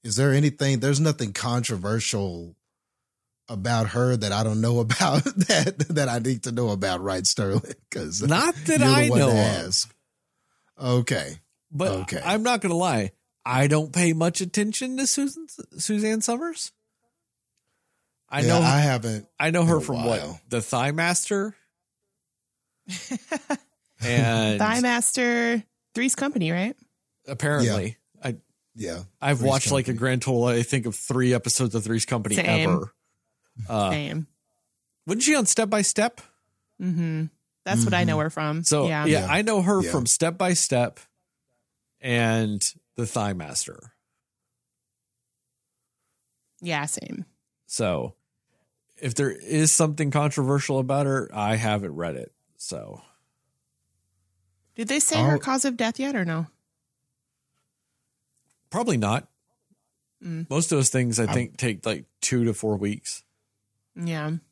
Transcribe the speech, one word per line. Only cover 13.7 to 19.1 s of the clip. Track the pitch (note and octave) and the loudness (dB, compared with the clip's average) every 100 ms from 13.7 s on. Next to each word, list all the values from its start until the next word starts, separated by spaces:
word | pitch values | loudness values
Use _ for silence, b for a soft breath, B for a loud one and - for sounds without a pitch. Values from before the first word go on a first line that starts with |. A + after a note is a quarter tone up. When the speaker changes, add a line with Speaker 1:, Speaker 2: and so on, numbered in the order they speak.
| D3+ D#3 | 4 2
Speaker 2:
pay | E3 E3+ | 2 2
much | D#3+ E3 E3 | 4 0 0
attention | F3+ - G#3 A3 B3+ C4 | -4 -2 -2 -2 -6 -2
to | C4+ | -2
Susan, | - C#4 D#4+ D#4+ - - - | 0 -2 -6 -18 -18 -18 -8
Suzanne | - G#3 G#3+ A3 | -2 0 0 0
Summers. | A3 A#3+ E4+ D#4+ - _ _ _ _ _ _ _ _ _ _ _ _ _ _ _ _ | -2 -4 -6 -8 -12 _ _ _ _ _ _ _ _ _ _ _ _ _ _ _ _
I | C#3 | 0
Speaker 1:
Yeah, | C#3+ | 4
Speaker 2:
know | E3+ | 6
Speaker 1:
I | D#3+ C#3+ | 6 6
haven't | D3 B2 A2+ | 4 2 -2